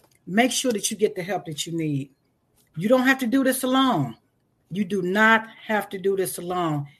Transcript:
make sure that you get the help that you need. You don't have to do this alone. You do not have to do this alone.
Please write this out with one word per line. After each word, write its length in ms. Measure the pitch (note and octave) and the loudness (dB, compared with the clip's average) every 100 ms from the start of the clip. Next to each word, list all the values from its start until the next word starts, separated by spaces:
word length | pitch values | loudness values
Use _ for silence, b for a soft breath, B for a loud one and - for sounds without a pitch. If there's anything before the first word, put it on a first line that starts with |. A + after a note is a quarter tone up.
| _ _ - | _ _ -4
make 260 | F#3+ B3+ | 2 2
sure 200 | - B3+ | 2 -2
that 180 | G#3 - | -2 -4
you 60 | F#3+ | 0
get 160 | G3+ | -2
the 80 | - | -2
help 240 | F3 F#3 - | -4 -6 -6
that 200 | D3+ - | -10 -6
you 60 | |
need. 380 | E3 D#3 C#3 C#3 _ _ _ _ _ _ - | -4 -2 -2 -6 _ _ _ _ _ _ -4
You 140 | G3+ | 2
don't 160 | C4 B3+ | 4 4
have 120 | C4 | 2
to 60 | B3 | 2
do 160 | C4+ | 2
this 180 | C4 C4 | 2 0
alone. 540 | B3+ C4 C4+ F#3 C#3 - _ _ _ _ - | 0 2 2 2 -2 -6 _ _ _ _ -10
You 140 | E3+ | -6
do 160 | F#3+ G3 | -2 -2
not 480 | F3 G3+ A3 A3+ A3 - | 0 4 6 4 2 -14
have 240 | - G#3+ G3 | -4 -4 -4
to 80 | G3 | -4
do 180 | F#3+ F#3+ | -2 0
this 200 | F3+ - | -2 -4
alone. 520 | F3 F3+ E3 D3 C#3+ | -6 -2 -2 -2 -6